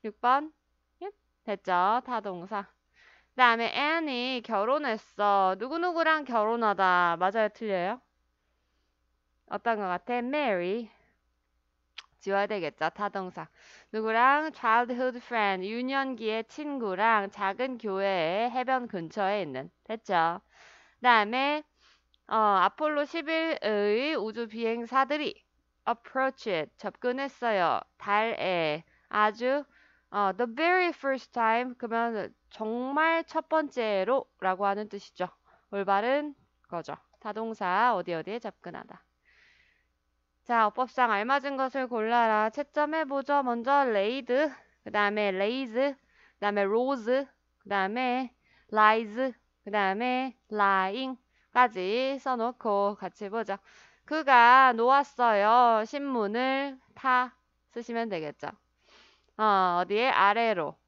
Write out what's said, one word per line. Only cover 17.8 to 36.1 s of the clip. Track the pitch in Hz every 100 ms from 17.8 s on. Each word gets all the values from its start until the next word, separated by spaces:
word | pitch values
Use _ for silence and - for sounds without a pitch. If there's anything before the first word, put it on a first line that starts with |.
| 214 190 196 190 160 190 240
해변 | 247 254 262 240
근처에 | 190 165 208 190 208
있는. | 165 127 156 _
됐죠? | _ 220 - 180 165 175 _ _ - - _ _
그다음에, | 247 226 208 247 277 302 302 _ _ _ _ _ -
어, | 220
아폴로 | 214 196 185 - 302 302 294
십일의 | 339 302 320 320 311 - 208 208 214 285 302
우주 | 214 214 233
비행사들이 | 220 226 233 233 262 262 294 302 - _ _ _ _ -
approached, | 233 - 269 262 262 226 175 147 _
접근했어요. | 208 - 247 254 277 - 240 208 165 110 - _
달에 | 202 208 226 - 165 180 156 151 - _ _
아주, | 208 214 220 247 277 277 _ _ _ _
어, | 202 202 185
the | 233
very | 233 330 370 349
first | 302 269 269 -
time, | 247 226 226 254 247
그러면 | 233 226 233 220 147 _ _
정말 | - 214 240 254 277 320 330
첫 | 330 320 -
번째로라고 | 320 302 - 220 202 190 262 - _ 185 185 202
하는 | 196 208
뜻이죠. | 202 - - 180 _ _ _ _
올바른 | 202 196 196 226